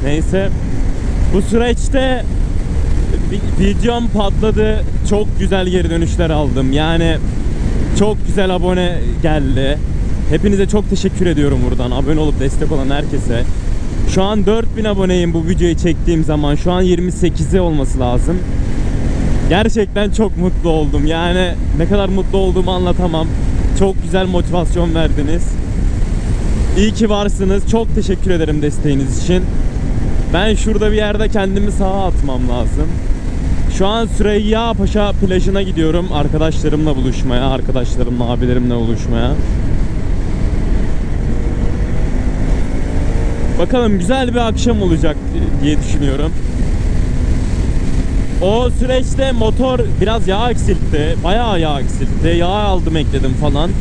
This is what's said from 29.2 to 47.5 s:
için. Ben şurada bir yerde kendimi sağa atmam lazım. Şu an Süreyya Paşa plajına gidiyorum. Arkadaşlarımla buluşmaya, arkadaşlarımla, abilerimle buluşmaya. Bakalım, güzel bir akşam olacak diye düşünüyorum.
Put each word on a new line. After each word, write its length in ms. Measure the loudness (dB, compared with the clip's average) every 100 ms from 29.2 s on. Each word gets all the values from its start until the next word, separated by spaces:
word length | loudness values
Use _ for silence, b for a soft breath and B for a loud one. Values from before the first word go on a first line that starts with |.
için. 200 | 2 0 2 0 0 -2 -2 0 0 0 0
Ben 220 | 0 2 2
şurada 360 | 0 0 2
bir 40 | 0
yerde 340 | 0 0 0
kendimi 420 | 0 0 0 0
sağa 340 | 0 0 0 0
atmam 440 | 0 0 0 0
lazım. 380 | 0 0 0 0 -2 0 -2 -2 -2 0 0 0 2
Şu 100 | 2
an 200 | 2 -2 0
Süreyya 560 | 2 2 0 0 0
Paşa 380 | 0 0 0 0
plajına 500 | 0 0 2 2 0
gidiyorum. 460 | -2 0 0 0 -2
Arkadaşlarımla 840 | -2 0 0 0 0 0 0 0 0
buluşmaya, 540 | 0 0 0 0 0
arkadaşlarımla, 840 | 0 0 0 0 0 0 -2 -2
abilerimle 440 | 0 0 0 0 0
buluşmaya. 560 | 0 -2 -2 0 0 0 0 0 0 0 0 -2 -2 -2 -2 -2 -2 0 0 0 0 0 -2 -2 -2 0 -2 0 -2 0 -2 0 0 0 0 0 0 0 0 0 0 0 0 0 0 0 0 2
Bakalım, 400 | 2 2 2 0
güzel 340 | 0 0 0
bir 140 | 0 0
akşam 340 | 0 0 0
olacak 360 | 0 2 0 0 -4 -2 0 0
diye 140 | 2 0
düşünüyorum. 520 | 0 0 0 0 0 0 -2 0 0 0 0 0 0 0 0 0 0